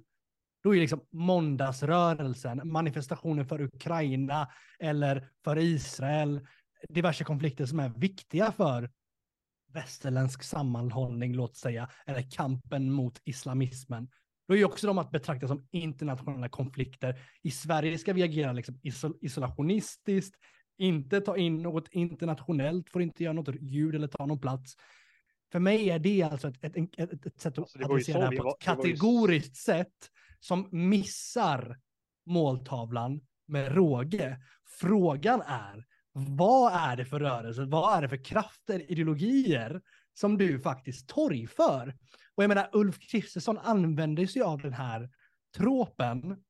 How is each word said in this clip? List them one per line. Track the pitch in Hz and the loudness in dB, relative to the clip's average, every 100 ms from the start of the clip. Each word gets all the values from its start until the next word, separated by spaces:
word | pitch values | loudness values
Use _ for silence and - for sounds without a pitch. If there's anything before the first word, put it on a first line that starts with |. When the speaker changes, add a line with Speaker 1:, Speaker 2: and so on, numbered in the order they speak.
| - _ _ _ _ _ | -8 _ _ _ _ _
Speaker 1:
då | 202 190 | 4 6
är | |
liksom | 160 147 - | 6 0 -6
måndagsrörelsen, | 160 175 180 156 131 135 131 147 175 170 156 135 120 123 127 | -2 2 4 4 0 -2 -2 2 4 4 2 -2 -4 -6 -6
manifestationen | 160 160 160 143 135 170 165 151 131 | -4 0 0 -2 -6 -6 -2 -2 -2
för | 151 | -4
Ukraina | 139 - 160 165 147 131 135 147 143 - - - | -6 -6 -4 -2 0 0 0 -2 -4 -8 -20 -8
eller | 160 147 143 135 131 _ | -2 0 2 0 -4 _
för | - 151 | -2 2
Israel, | 165 156 - - 135 151 147 143 139 _ _ _ - | 2 2 -2 -6 -2 0 0 -2 -6 _ _ _ -6
diverse | 160 170 151 | 0 0 0
konflikter | 143 147 151 - 127 | -2 -2 -2 -2 -2
som | 156 | -2
är | 131 | -2
viktiga | 117 190 190 - 156 220 | 0 -2 -2 -6 0 0
för | - 165 120 120 _ _ _ _ _ _ _ _ | 2 0 0 -4 _ _ _ _ _ _ _ _
västerländsk | 131 - - 135 127 131 131 | -12 -12 -8 -2 0 0 -2
sammanhållning, | - 160 135 120 120 123 123 120 123 | -8 -4 -2 -2 -4 -2 -4 -4 -4
låt | 123 120 - | -2 -4 -6
säga, | 131 117 120 - - | -6 -6 -8 -14 -8
eller | 131 131 | -6 -6
kampen | - 143 127 - 139 131 | -4 -4 -4 -4 -2 0
mot | 139 123 - | 0 -2 -6
islamismen. | - - 135 131 127 - - 117 127 _ _ _ - | -12 -10 -4 -2 -2 -4 -10 -10 -10 _ _ _ 2
Då | |
är | 196 | 4
ju | 196 | 4
också | - 208 | 2 0
de | 190 | 0
att | 143 | 0
betrakta | - - 131 131 | -4 -4 -4 -2
som | 139 - | -4 -4
internationella | 180 160 135 151 127 147 135 120 | -6 -6 -6 -6 -4 -6 -6 -8
konflikter. | - 131 - 127 - 127 131 - _ | -4 -6 -4 -8 -4 -4 -4 -10 _
I | 160 | -8
Sverige | - 156 156 156 160 | -8 -2 0 0 -2
ska | 202 | -2
vi | 180 | 2
agera | 175 151 139 | 2 2 0
liksom | 123 117 131 | -2 -6 -10
isol-, | 147 - 156 - | -8 -6 -6 -6
isolationistiskt, | 143 151 127 - 147 214 - - - 190 190 _ _ _ _ - | -8 -4 -6 -2 0 0 -2 -8 0 0 0 _ _ _ _ -2
inte | 190 156 131 202 | 2 2 2 -2
ta | 202 190 | 0 0
in | 170 160 | 0 0
något | 170 160 160 | -2 -4 -4
internationellt, | 180 170 165 170 151 - 151 139 175 - | -2 -2 -2 -4 -4 -2 0 0 -2 -4
får | 180 | -2
inte | 170 - | -2 -2
göra | 170 | -4
något | 156 143 131 | -4 -4 -8
ljud | 135 143 156 151 | -6 -2 0 0
eller | 151 | -4
ta | - 143 | -4 -4
någon | 147 | -2
plats. | 135 131 131 - - - _ _ _ _ _ | -2 -4 -8 -20 -20 -20 _ _ _ _ _
För | 175 | 0
mig | 185 220 202 | 4 4 4
är | 165 | 2
det | 170 202 | 2 4
alltså | 156 143 151 | 2 0 -6
ett, | 127 | -6
ett, | 156 170 170 - | -8 -4 -4 -2
ett, | 170 170 - | -6 -6 -12
ett | - | -8
sätt | 165 | -6
att | 139 | -6
Speaker 2:
Alltså, | 175 135 | -8 -6
det | 139 | 0
var | |
ju | 135 | 2
Speaker 1:
adressera | 123 147 | 2 0
Speaker 2:
så | |
Speaker 1:
det | 127 | 2
här | |
Speaker 2:
vi | 131 | 0
Speaker 1:
på | |
Speaker 2:
var, | 127 | -2
Speaker 1:
ett | 143 185 | -2 -2
Speaker 2:
det | 143 | 0
var | 170 | 0
ju | |
s- | 156 | 2
Speaker 1:
kategoriskt | 214 240 208 160 - - | 4 4 4 4 0 -8
sätt | - 170 180 _ - _ _ - | 0 0 0 _ -20 _ _ -20
som | - 180 196 | -4 -2 -2
missar | 170 180 208 190 - - 240 185 131 117 127 _ _ _ _ - | 0 2 2 0 -10 -8 -2 0 0 -4 -14 _ _ _ _ -2
måltavlan | 175 147 127 127 127 113 120 123 143 _ _ - | 2 2 0 -4 -8 -6 -4 -4 -6 _ _ -6
med | 147 135 160 | -4 0 4
råge. | 170 123 143 202 135 135 - _ _ - | 4 4 -2 -4 -4 -6 -14 _ _ -4
Frågan | 170 214 175 135 214 247 | 2 4 4 2 2 2
är, | - 123 101 107 - _ _ | 0 -8 -8 -16 -20 _ _
vad | 139 139 139 190 262 240 | -8 -6 2 6 8 6
är | 175 151 123 | 4 0 -2
det | 127 | -4
för | 147 | -2
rörelse? | 143 117 113 117 135 | -2 -2 -4 -6 0
Vad | 156 190 190 | 2 4 4
är | |
det | 139 | 2
för | 135 | -4
krafter, | 131 214 208 - - 190 156 | -2 -2 -2 -8 -4 -4 -2
ideologier | 165 160 151 208 269 262 135 113 175 _ _ _ | -2 0 2 4 4 4 2 0 -8 _ _ _
som | - 208 208 | -2 2 4
du | 190 135 | 4 2
faktiskt | 160 127 - 127 - | 0 -4 -8 -12 -6
torgför? | - 302 135 113 - 320 135 127 - _ - _ - | 0 0 0 -4 2 4 4 -4 -12 _ -20 _ 2
Och | |
jag | 202 | 4
menar, | 196 - | 4 2
Ulf | 214 202 - | 2 2 0
Kristersson | - 220 - 175 226 214 | -4 -4 -4 -6 -4 -2
använder | 233 214 165 151 156 156 190 | 2 4 4 2 0 0 -2
sig | 262 | 0
av | 202 151 | -2 -2
den | 147 | -6
här | 120 127 113 123 _ _ _ _ - | -6 -6 -6 -10 _ _ _ _ 0
tropen | 208 269 208 - 123 123 165 190 | 2 2 0 0 -2 -2 -6 -10